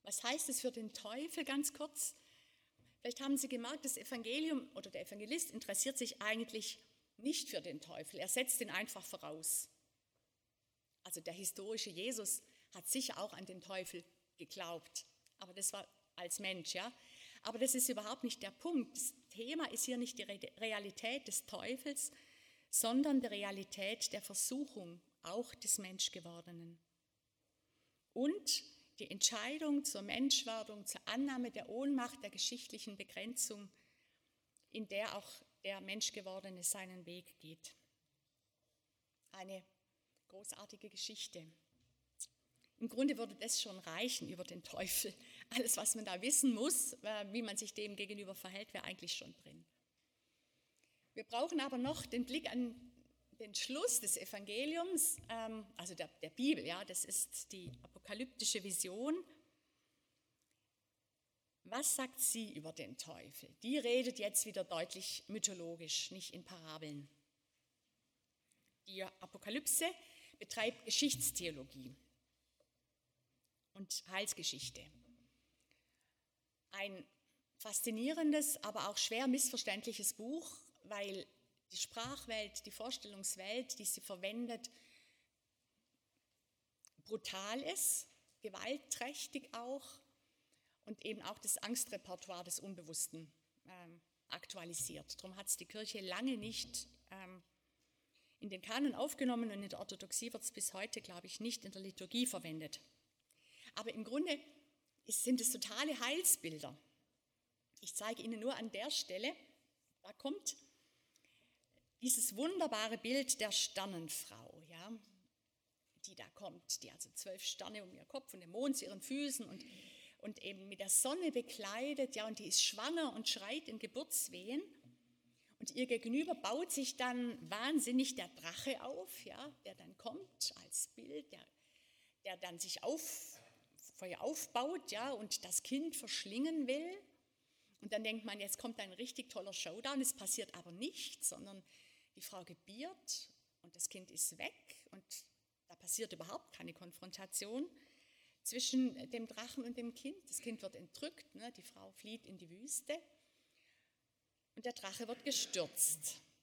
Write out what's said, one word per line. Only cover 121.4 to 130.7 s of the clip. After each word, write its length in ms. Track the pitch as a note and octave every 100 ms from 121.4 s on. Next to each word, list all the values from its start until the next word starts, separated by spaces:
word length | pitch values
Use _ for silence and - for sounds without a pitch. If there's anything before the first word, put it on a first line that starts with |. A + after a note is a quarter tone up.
| A#3+ - G3+ G#3+ C#4 C#4+ C4 A3
ja, 100 | A3
und 120 | G#3+
die 80 | G#3
ist 160 | -
schwanger 500 | - G#3 B3 E4+ D4+
und 140 | G#3 A3+
schreit 400 | G#3+ G3 D4 D#4
in 100 | A3
Geburtswehen. 840 | A3 B3 D#4 - - F3+ F#3+ C#4 G4+ - - - _ _ _ _ _ _
Und 140 | -
ihr 140 | - B3
Gegenüber 500 | A#3 A#3 B3+ D#4+ D#4
baut 340 | F#3+ C4 F4
sich 260 | - C4 -
dann 400 | B3 B3 A#3+ A3 D#3+
wahnsinnig 640 | G3+ B3+ D#4 A#3+ B3+ C4
der 140 | - F3
Drache 520 | - E3 F3 C4+ B3
auf, 400 | B3+ - F#4 -
ja, 280 | G3+ - C#4+ -
der 100 | G3
dann 220 | F#3+ E3+ G3
kommt 560 | A3+ C#4+ F#4+ _ - -
als 220 | -